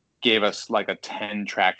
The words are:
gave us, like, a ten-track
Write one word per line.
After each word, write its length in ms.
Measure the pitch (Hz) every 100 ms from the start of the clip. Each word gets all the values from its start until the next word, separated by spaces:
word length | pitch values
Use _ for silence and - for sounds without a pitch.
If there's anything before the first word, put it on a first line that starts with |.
| _ _
gave 200 | 120 110
us, 260 | 101 - -
like, 200 | 113 98
a 60 | 90
ten-track 840 | - - 104 104 98 - 92 -